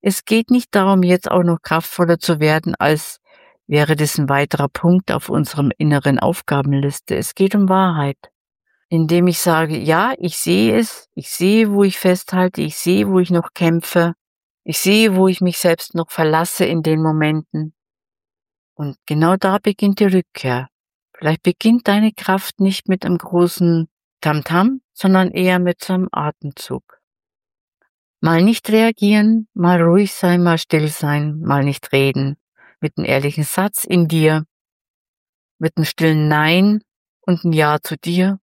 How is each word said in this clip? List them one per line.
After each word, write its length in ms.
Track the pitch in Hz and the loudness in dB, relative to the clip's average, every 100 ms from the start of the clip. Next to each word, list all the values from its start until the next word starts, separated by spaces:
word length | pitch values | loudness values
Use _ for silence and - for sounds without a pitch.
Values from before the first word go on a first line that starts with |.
Es 240 | - 190 - | -2 -4 0
geht 240 | 220 233 | -2 2
nicht 240 | 247 233 | 0 0
darum, 280 | 208 190 196 | 0 2 2
jetzt 280 | 180 180 - | 4 2 2
auch 140 | 185 | 0
noch 180 | 175 165 | 0 -2
kraftvoller 560 | - 160 - - 175 170 | -2 -4 -4 -4 0 0
zu 220 | - 160 | 0 0
werden, 340 | 151 156 - | 2 0 -2
als 460 | - 139 156 - - _ _ _ _ _ | -2 0 0 -4 -18 _ _ _ _ _
wäre 300 | 147 147 151 | 0 2 0
das 220 | 151 - | 0 -2
ein 100 | 139 | -2
weiterer 400 | 139 143 - 143 | 0 -2 -2 -4
Punkt 420 | - 170 180 - | -2 2 2 0
auf 200 | - - | -6 -2
unserem 420 | 147 151 147 139 - | -4 -4 -2 -4 -2
inneren 400 | 151 143 143 135 | 0 0 0 0
Aufgabenliste. 960 | - 170 - 143 139 139 143 139 - 175 | 0 -4 -4 -2 0 -2 -2 -6 -8 -6
Es 180 | - | -6
geht 200 | - 190 | -2 0
um 160 | 208 190 | 2 2
Wahrheit. 480 | 190 190 160 143 139 - _ _ _ _ _ _ | 2 0 0 -4 -6 -14 _ _ _ _ _ _
Indem 380 | 165 160 175 180 | -2 2 2 2
ich 120 | 165 | 2
sage, 380 | 180 160 160 156 | 0 0 0 -4
ja, 340 | 147 160 220 262 | 0 0 0 -2
ich 180 | 175 - | -6 -6
sehe 420 | - 180 220 220 | -2 2 2 2
es, 300 | 226 - _ | -2 -6 _
ich 160 | - 139 | -16 -12
sehe, 420 | - 185 214 220 | -2 2 2 2
wo 120 | 202 | 2
ich 140 | 196 185 | 2 2
festhalte, 600 | 190 180 - 185 185 185 | 0 0 -2 -2 -2 -2
ich 160 | 151 - | -6 -4
sehe, 320 | - 185 202 | -2 0 2
wo 100 | 190 | 0
ich 120 | 175 | 2
noch 240 | 175 165 | 0 -2
kämpfe, 580 | - 170 165 - 180 170 170 _ _ _ _ | -2 0 0 0 0 0 -2 _ _ _ _
ich 160 | - 156 | -10 -4
sehe, 380 | 185 208 220 185 | 2 4 4 4
wo 100 | 190 | 2
ich 140 | 180 | 2
mich 160 | 185 170 | -2 0
selbst 380 | 180 170 - | 0 0 -4
noch 160 | 170 165 | -6 -6
verlasse 560 | - 160 156 170 - 185 | -2 0 2 0 -2 -2
in 160 | 165 | 0
den 200 | 160 156 | 0 0
Momenten. 720 | 160 156 151 156 151 156 156 _ _ _ _ _ _ _ _ _ _ | 0 0 0 -2 -4 -8 -8 _ _ _ _ _ _ _ _ _ _
Und 220 | _ 147 - - | _ -10 -10 -6
genau 300 | 151 330 233 | 0 2 2
da 200 | 196 202 | 0 0
beginnt 440 | - 202 208 196 | -2 0 -2 2
die 40 | |
Rückkehr. 640 | 202 185 - - 131 123 131 _ _ _ _ - | 2 2 -2 -8 -4 -4 -6 _ _ _ _ -8
Vielleicht 260 | 156 160 | -4 -2
beginnt 460 | - 180 220 240 - | -2 0 2 2 2
deine 240 | 202 214 | 2 0
Kraft 480 | 214 - 190 - - | -2 -2 -2 -4 -2
nicht 280 | 190 190 - | -2 -2 -4
mit 180 | 185 - | -4 -2
einem 100 | 175 | -4
großen 720 | - 175 175 - 175 165 160 _ _ _ | -2 0 0 2 0 0 -2 _ _ _
Tamtam, 600 | 156 151 - 165 208 262 _ | -2 -2 0 0 2 0 _
sondern 380 | - 196 190 185 | -4 2 2 2
eher 280 | - 185 180 | 0 0 2
mit 260 | 180 175 | 0 -4
so 80 | - | -4
einem 160 | 185 185 | -4 -2
Atemzug. 880 | - 147 - 147 - - 127 _ _ _ _ _ _ _ _ _ _ _ _ _ _ | -4 -6 -6 -12 -14 -12 -12 _ _ _ _ _ _ _ _ _ _ _ _ _ _
Mal 220 | 160 165 | 0 2
nicht 280 | 190 233 - | 2 2 0
reagieren, 760 | 220 226 226 202 214 208 226 220 | 2 2 0 0 2 2 0 -2
mal 280 | - 175 180 | -2 0 2
ruhig 320 | 170 175 202 | 4 2 2
sein, 280 | - 185 175 | -2 0 2
mal 160 | 175 165 | 2 0
still 300 | - 156 151 | 0 -2 -2
sein, 520 | 151 151 147 151 151 | -4 -4 -2 -4 -6
mal 220 | 160 139 | -2 0
nicht 300 | 139 139 - | 0 -4 -2
reden. 440 | 135 139 135 139 143 _ _ _ _ | 0 0 0 -4 -6 _ _ _ _
Mit 160 | 156 - | -8 -6
einem 80 | |
ehrlichen 400 | - 139 143 147 | -2 -2 -2 -4
Satz 400 | 147 - 196 - | -4 -2 -4 -4
in 240 | - 180 165 | -2 0 2
dir, 360 | 160 156 156 156 _ _ _ _ _ _ _ _ _ _ _ | 2 2 0 -4 _ _ _ _ _ _ _ _ _ _ _
mit 180 | 160 - | -6 -2
einem 80 | |
stillen 440 | 156 - 160 156 151 | -4 0 0 2 2
Nein 540 | 151 156 175 202 214 _ _ _ _ | 2 2 4 4 2 _ _ _ _
und 240 | - 175 | -4 -2
einem 80 | 175 | 0
Ja 260 | 160 151 151 | 2 2 0
zu 140 | - 160 | -4 -10
dir. 420 | - 175 185 196 | -4 0 0 -2